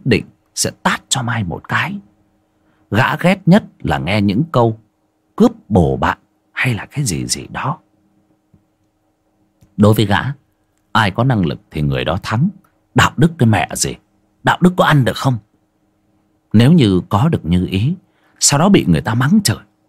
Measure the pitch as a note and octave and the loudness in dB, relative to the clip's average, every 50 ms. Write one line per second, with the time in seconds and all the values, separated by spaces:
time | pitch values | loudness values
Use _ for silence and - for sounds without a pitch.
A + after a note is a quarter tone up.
0 | - C#3+ A2 E2+ - - _ _ _ _ - - - - - _ - F#3 G3 - | -2 -2 -2 -2 -2 -6 _ _ _ _ -8 -6 -6 -6 -6 _ -4 -4 -4 -4
1 | _ - - C3+ A#2+ A2+ A#2 A2+ G2+ E2+ - - - - - A2 B2+ D#3 G3+ G3+ | _ -6 -6 -4 -4 -4 -6 -6 -6 -6 -8 -10 -8 -6 -4 -4 -4 -4 -8 -12
2 | - _ _ _ _ _ _ _ _ _ _ _ _ _ _ _ _ - G2+ G#2+ | -14 _ _ _ _ _ _ _ _ _ _ _ _ _ _ _ _ -4 -2 0
3 | B2+ A2 C3 - - F3+ G3 F#3+ - E3 F3+ A3 - - _ _ - - D#2 C#2+ | 0 0 -2 -2 0 0 0 0 2 4 4 4 2 -2 _ _ -6 -4 -4 -4
4 | C2+ E2 G2+ A2 G2+ G#2 F2+ G#2+ D#3+ - - B2+ A#2 A2+ A2 - _ _ _ _ | -2 -2 -2 0 0 0 0 -2 -2 -2 0 0 0 0 0 -4 _ _ _ _
5 | _ _ _ _ _ _ _ - G#3 A#3+ A#3 - _ - - - D#3+ C3+ C3+ - | _ _ _ _ _ _ _ 2 2 2 2 -2 _ -2 0 2 2 2 0 -2
6 | - D#2+ - - _ _ _ _ _ _ - - - B2+ A#2+ G2 - - - D3 | -2 -4 -4 -6 _ _ _ _ _ _ -8 -4 -4 -4 -4 -6 -8 -10 -8 -6
7 | D3 A2+ E2+ C2+ B1+ E2+ - - - - - - - - - - _ _ _ _ | -4 -4 -4 -6 -6 -6 -8 -10 -10 -12 -12 -8 -8 -8 -8 -10 _ _ _ _
8 | _ _ _ _ _ _ _ _ _ _ _ _ _ _ _ _ _ _ _ _ | _ _ _ _ _ _ _ _ _ _ _ _ _ _ _ _ _ _ _ _
9 | _ _ _ _ _ _ _ _ _ _ _ _ _ _ _ - G#2+ G#2 A2 A2 | _ _ _ _ _ _ _ _ _ _ _ _ _ _ _ 2 4 4 4 2
10 | A2 G2 G2+ E2+ - B2+ C#3 - _ _ _ _ _ _ _ _ _ _ - G#2+ | 2 0 0 -2 -2 -4 -8 -10 _ _ _ _ _ _ _ _ _ _ -2 0
11 | A2 G2 F#2 G2 A#2+ C3+ B2+ G#2 F2+ D2 A#1+ - _ _ - D#2+ D2 C#2+ C2+ B1+ | 0 0 0 0 0 0 0 0 0 -2 -4 -8 _ _ -6 -4 -2 -2 -2 -2
12 | B1 D2 D#2+ G2+ - - - A2+ D3+ G#3 - - _ _ _ _ _ _ - - | -2 -2 -4 -4 -4 -4 -2 -2 -2 -2 -4 -6 _ _ _ _ _ _ 0 0
13 | - - - - C#3 E3+ E3+ - B2 A2+ G#2+ F#2 - - - - - C#2 A#1+ - | 0 0 0 0 0 0 0 2 2 2 2 0 -2 -4 -6 -6 -6 -8 -8 -12
14 | _ _ _ _ _ _ _ _ - C3 A#2+ - F3 F3+ F3+ - C#3 C#3+ D3+ C#3+ | _ _ _ _ _ _ _ _ -4 -2 0 2 2 2 2 2 0 2 2 2
15 | B2 A#2+ B2+ - - C3+ B2 G#2+ - _ _ _ _ _ _ _ _ _ _ _ | 2 0 -2 -2 -2 -2 -2 -4 -6 _ _ _ _ _ _ _ _ _ _ _
16 | _ _ _ _ _ _ _ _ _ _ - G#2 A#2 C3+ F3+ F3 B2+ G2+ F#2 F2+ | _ _ _ _ _ _ _ _ _ _ 2 4 4 6 6 4 4 4 2 0
17 | E2+ - - G2+ B2 E3+ E3 - - D#2+ F2 F2+ F#2 - - G2 A2 C#3+ F#3 - | -2 -2 -2 0 0 0 -2 -2 -2 -2 -2 0 0 -2 -2 -2 -2 -2 -4 -6
18 | _ _ _ _ _ _ _ - - - C#3+ C#3 E3 G#3 G3 D#3+ - - E2+ D2+ | _ _ _ _ _ _ _ -4 -2 0 2 2 4 4 4 4 4 2 0 0
19 | - - A2+ A#2+ B2+ C#3 G3 A3+ G3+ - G2+ - - _ _ _ _ | 0 -2 -2 0 0 2 2 2 2 0 -4 -6 -8 _ _ _ _